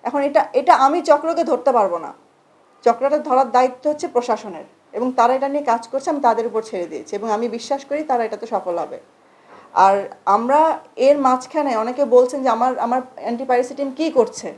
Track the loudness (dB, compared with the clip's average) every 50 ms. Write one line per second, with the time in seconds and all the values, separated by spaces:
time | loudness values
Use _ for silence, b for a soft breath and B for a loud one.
0 | -8 -4 -2 -2 -2 2 2 2 0 2 0 0 4 6 6 6 6 4 2 2
1 | 4 4 2 2 4 -2 -2 -2 0 0 -2 0 0 2 2 2 2 2 -2 -4
2 | -8 -10 -16 _ _ _ _ _ _ _ _ _ _ _ _ _ 0 0 2 2
3 | 0 0 0 0 0 2 2 2 2 4 2 2 2 2 -2 -2 -4 -4 -4 -2
4 | -6 -2 -2 -2 0 0 -4 -4 -4 -12 -14 -14 -16 -18 _ _ _ _ -8 -4
5 | -4 -2 0 2 2 2 2 0 -2 -2 -4 -2 0 0 -2 -2 -2 -6 -8 -6
6 | -4 -2 -4 2 2 2 2 2 -2 -2 -4 -4 -6 -4 -8 -8 -6 -6 -8 -12
7 | -10 -8 -8 -8 -4 -4 -2 -2 -2 -4 -6 -8 -6 -6 -6 -6 -4 -6 -6 -6
8 | -2 -2 -2 -2 -2 -4 -6 -10 -10 -6 -6 -6 -4 -4 -4 -4 -6 -8 -10 -16
9 | -18 _ _ _ B B B B B B B B B B B 4 4 4 4 2
10 | -2 -6 -14 -8 _ 0 0 0 2 2 2 4 4 2 0 -2 -8 -18 _ 0
11 | 4 4 4 4 4 2 2 2 -2 -6 -4 -4 -2 -2 -2 -2 -2 -4 -2 -2
12 | 0 4 6 4 4 4 0 -2 0 0 0 2 0 -2 0 -2 -2 -2 -2 -2
13 | -4 -6 -16 -10 -8 -6 -6 -6 -2 0 2 2 2 -2 -4 -6 -8 -8 -4 -4
14 | -4 0 2 2 2 2 -2 -12 -12 -12 -14